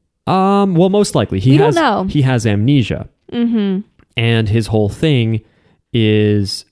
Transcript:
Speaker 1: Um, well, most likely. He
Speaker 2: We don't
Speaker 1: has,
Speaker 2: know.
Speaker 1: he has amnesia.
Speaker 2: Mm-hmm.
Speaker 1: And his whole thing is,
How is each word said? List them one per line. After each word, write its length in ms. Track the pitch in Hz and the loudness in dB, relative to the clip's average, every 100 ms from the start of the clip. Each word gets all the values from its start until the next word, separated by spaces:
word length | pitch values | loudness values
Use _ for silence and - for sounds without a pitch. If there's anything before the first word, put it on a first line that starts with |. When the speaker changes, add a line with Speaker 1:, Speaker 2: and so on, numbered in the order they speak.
| _ _ - | _ _ -4
Speaker 1:
Um, 480 | 185 190 202 196 | 0 0 2 0
well, 140 | 165 185 | 2 2
most 260 | 202 202 | 2 0
likely. 260 | 143 104 95 | 0 -2 0
He 120 | 117 | 2
Speaker 2:
We 60 | 139 | 4
don't 80 | 427 | 4
Speaker 1:
has, 60 | |
Speaker 2:
know. 300 | 339 285 202 | 2 0 -2
Speaker 1:
he 180 | 190 151 | -2 0
has 240 | 131 123 110 | 0 0 0
amnesia. 640 | 101 113 143 104 - - _ - | 0 2 0 0 -4 -10 _ -10
Speaker 2:
Mm-hmm. 480 | 240 233 226 202 190 220 _ _ - | -4 -2 0 -2 -4 -8 _ _ -4
Speaker 1:
And 320 | 117 113 110 | 0 0 0
his 200 | 113 101 | -2 -2
whole 200 | 107 104 | -2 -2
thing 520 | - 160 135 113 110 - _ _ _ _ | -2 0 0 0 -4 -8 _ _ _ _
is, 720 | 120 110 107 107 104 98 - - | -2 2 2 2 0 -2 -6 -8